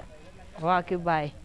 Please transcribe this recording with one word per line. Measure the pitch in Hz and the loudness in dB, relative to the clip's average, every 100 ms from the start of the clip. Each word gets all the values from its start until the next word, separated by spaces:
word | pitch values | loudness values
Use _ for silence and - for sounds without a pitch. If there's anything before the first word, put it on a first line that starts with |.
| - - - - - - | -16 -16 -16 -16 -16 -2
वो | 165 | 4
आकिब | 180 175 180 | 4 4 0
भाई। | 170 160 147 - | 4 2 2 -4